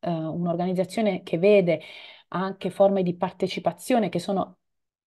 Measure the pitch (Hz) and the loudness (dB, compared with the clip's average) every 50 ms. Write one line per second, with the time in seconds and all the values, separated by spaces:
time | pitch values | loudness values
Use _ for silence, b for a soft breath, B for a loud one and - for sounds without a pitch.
0 | - 175 170 160 160 160 - 175 175 175 165 170 175 180 185 180 180 180 - 226 | -6 -4 -4 -4 -4 -6 -4 -4 -2 -2 -2 -2 -2 -2 0 -2 -2 -2 -2 0
1 | 220 208 185 180 - - - 165 175 208 208 202 185 175 160 156 B B B B | 0 0 0 -2 -4 -4 -2 2 6 6 6 6 6 4 0 0 B B B B
2 | B B B B B _ - 175 190 196 196 190 - 190 - - 196 196 202 190 | B B B B B _ -6 -6 -4 -6 -6 -6 -8 -8 2 4 4 4 4 2
3 | 185 175 175 - - 170 - - 190 185 - - - - 170 - - - 254 240 | 0 0 0 -2 -4 -4 -2 -4 -4 -4 -4 -2 -2 -4 -4 -4 -2 0 0 0
4 | 208 180 - 170 175 - 202 185 - - - _ _ _ _ _ _ _ _ _ | 0 0 -2 -4 -4 -2 -2 -2 -2 -4 -8 _ _ _ _ _ _ _ _ _
5 | _ | _